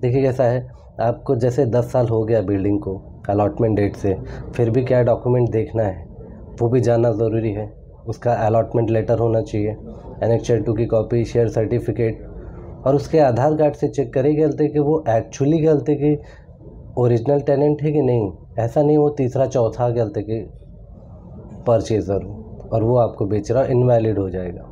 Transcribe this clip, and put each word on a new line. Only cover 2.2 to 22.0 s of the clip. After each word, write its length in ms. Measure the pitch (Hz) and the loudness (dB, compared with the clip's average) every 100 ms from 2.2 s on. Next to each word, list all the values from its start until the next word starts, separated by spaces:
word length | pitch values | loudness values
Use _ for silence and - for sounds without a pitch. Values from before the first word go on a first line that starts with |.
गया 180 | 110 113 | 2 0
building 380 | 92 101 98 101 | 2 0 0 -2
को 420 | 95 95 - - - | -2 -10 -12 -14 -2
allotment 480 | 101 104 - 117 101 | 0 0 2 0 2
date 180 | 101 - | 0 -2
से, 220 | 101 90 - - - - | -2 -2 -6 -12 -10 -2
फिर 140 | 117 | 0
भी 140 | 113 | 2
क्या 200 | 127 127 | 2 2
document 460 | 120 113 123 123 117 | 2 0 2 2 2
देखना 340 | 110 110 110 | 0 -2 -2
है, 260 | 107 90 - - - - - - | -2 -4 -14 -18 -18 -18 -18 -2
वो 80 | 117 | 0
भी 120 | 127 | 2
जानना 300 | 113 117 117 | 2 4 2
ज़रूरी 400 | 107 113 110 113 | 2 0 0 -2
है। 220 | 101 107 - - - - | -4 -8 -12 -20 -18 -12
उसका 260 | 117 120 | -6 -2
allotment 560 | 113 110 113 110 120 110 | 0 2 2 2 0 2
letter 300 | 113 110 117 | 0 2 2
होना 220 | 117 113 | 2 0
चाहिए, 280 | 107 107 104 107 - - - - | -2 -4 -4 -6 -12 -16 -16 -4
एनेक्चर 380 | 107 113 110 117 | 0 0 2 0
टू 120 | 107 | 0
की 120 | 110 120 | -2 0
copy, 400 | 113 104 120 113 | 0 0 -2 0
share 220 | 120 117 | 0 0
certificate, 800 | 110 107 120 - 117 113 - - - - - - - 127 | 0 0 -2 -2 -2 -2 -4 -12 -16 -16 -16 -16 -4 0
और 80 | 139 | 0
उसके 240 | 120 160 | 2 4
आधार 360 | 139 117 139 151 | 4 4 2 2
कार्ड 180 | 151 | 0
से 140 | 143 147 | 0 -4
चेक 260 | - 120 | -2 -2
करें 240 | 135 139 151 | 0 0 2
कहते 300 | 156 135 151 | 2 2 0
कि 120 | 147 | 2
वो 240 | 143 156 135 | 2 0 2
actually 560 | 110 - - 139 160 156 | 0 0 -2 2 4 4
कहते 300 | 151 123 143 | 2 2 0
कि 260 | 147 147 - - - - - - - - | 2 0 -4 -20 -20 -20 -20 -18 -10 0
original 420 | 123 117 113 143 | 2 2 2 0
tenant 420 | 139 139 147 147 | 2 2 2 2
है 100 | 151 | 0
कि 100 | 151 | 2
नहीं। 300 | 131 123 101 - - - | 2 2 0 -6 -10 -4
ऐसा 220 | 117 156 | -2 2
नहीं 160 | 147 151 | 4 4
वो 120 | 147 | 4
तीसरा 360 | 147 127 135 135 | 2 -2 2 0
चौथा 440 | 131 113 110 123 | 2 0 0 0
कहते 320 | 117 110 107 | 0 -2 -4
कि 180 | 101 110 98 - - - - - - - - - - - - | -4 -6 -8 -16 -20 -20 -20 -20 -20 -20 -18 -18 -16 -6 2
purchaser 560 | 113 104 107 | 2 2 -2